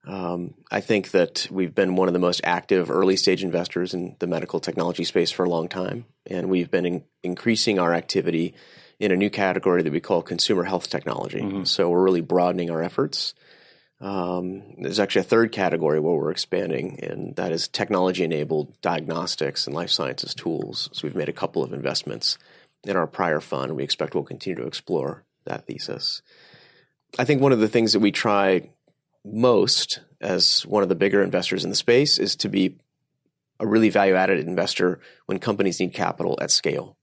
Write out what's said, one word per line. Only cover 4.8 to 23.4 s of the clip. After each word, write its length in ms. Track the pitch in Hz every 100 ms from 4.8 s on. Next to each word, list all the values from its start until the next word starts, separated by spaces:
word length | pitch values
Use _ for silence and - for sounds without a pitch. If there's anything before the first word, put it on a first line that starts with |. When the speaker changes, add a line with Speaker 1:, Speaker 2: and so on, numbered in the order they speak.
| 85 87
Speaker 1:
space 260 | 85 92 85
for 140 | -
a 40 | 90
long 200 | 85 82
time. 380 | 95 92 117 117 _ -
And 240 | 92 90
we've 220 | 92 87
been 140 | 92 87
in-, 180 | 90 - _
increasing 560 | 90 90 117 113 - 101
our 160 | 87
activity 600 | 85 - 98 85 82 87 - - - - _
in 140 | 107
a 40 | 92
new 140 | 101
category 540 | 104 98 92 92 90
that 80 | 80
we 80 | 76
call 220 | - 90
consumer 420 | - 85 - 98
health 260 | 87 92 -
technology. 520 | 80 - - - -
Speaker 2:
Mm-hmm. 200 | 98 95
Speaker 1:
So 260 | 85 - 87
we're 140 | 87
really 200 | 95 90
broadening 480 | 82 90 90 90 85
our 120 | 82
efforts. 520 | 85 - 135 - - - _ - _ _ _ _
Um, 600 | 98 98 90 90 92 98 104 -
there's 220 | 69 101
actually 220 | 98 101
a 20 |
third 260 | 92 113 113
category 460 | - 92 82 78 76
where 160 | 78
we're 160 | 82 76
expanding, 680 | 87 - 92 90 73 90 -
and 320 | - - -
that 160 | - 90
is 160 | 82 -
technology-enabled 1120 | - 101 98 92 90 85 78 76 80 73 _
diagnostics 840 | 92 82 82 82 85 - 73 65 -
and 80 |
life 160 | 73 85
sciences 440 | - 67 - -
tools. 540 | - - 80 - - -
So 80 | -
we've 140 | 78 69
made 120 | 73
a 40 |
couple 320 | - 95 -
of 80 | 65
investments 680 | 69 67 - - 55 - - _ - _ _
in 120 | - 92
our 120 | 80
prior 320 | - 87 78